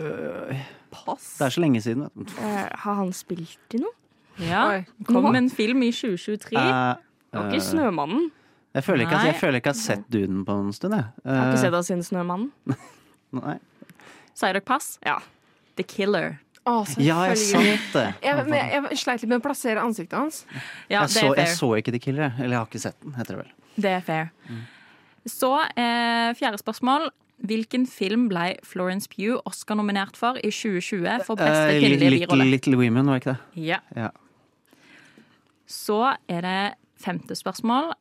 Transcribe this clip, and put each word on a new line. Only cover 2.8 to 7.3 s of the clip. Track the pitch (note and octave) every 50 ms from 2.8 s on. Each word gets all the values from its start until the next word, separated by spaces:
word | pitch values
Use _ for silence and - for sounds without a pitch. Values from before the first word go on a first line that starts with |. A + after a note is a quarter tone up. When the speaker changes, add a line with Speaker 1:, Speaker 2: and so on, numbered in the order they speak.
| -
Speaker 3:
har | G#3 G3+
han | G3+ F#3+ F3+
spilt | F#3 - - - F3+ F3 E3 - - - _ _ A3+
i | A#3
noe? | E4 A#4 - _ _ _ _ _ _ _ -
Speaker 2:
Ja, | - E3+ E3 F3 G#3 B3+ G#3+
Speaker 4:
Oi. | G3+ F#3+ F3+ - _ - G3+
Speaker 2:
kom | - A#3+ - -
Speaker 3:
Nå? | A3+ B3
Speaker 2:
en | B3+ B3 C4
film | B3+ - G#3+ A#3 B3+ C4+
i | B3 A#3
tjue | A#3 - - A3+ F3+ F3
tjuetre. | - G#3 G#3+ G#3 - - A3 C3+
Speaker 1:
Eh, | C3 B2+ B2+ B2+ B2+ B2 B2 - - _ _ _ _ _